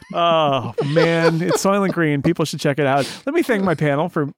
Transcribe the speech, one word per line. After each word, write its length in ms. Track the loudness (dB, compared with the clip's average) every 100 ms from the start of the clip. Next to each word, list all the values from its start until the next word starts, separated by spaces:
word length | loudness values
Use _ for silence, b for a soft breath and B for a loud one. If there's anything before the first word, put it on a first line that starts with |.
| -10
Oh, 600 | -2 2 2 2 0 -2 -4 0
man. 540 | 2 2 2 2 2
It's 220 | 0 0
Soylent 280 | 0 0 0
Green. 300 | 0 0 0
People 220 | 0 -2
should 160 | -2 -2
check 180 | -2 0
it 80 | 0
out. 240 | 0 -2 B -4
Let 80 |
me 80 | -2
thank 220 | 0 0
my 100 | 0
panel 340 | 0 0 0 -2
for 200 | -2 -4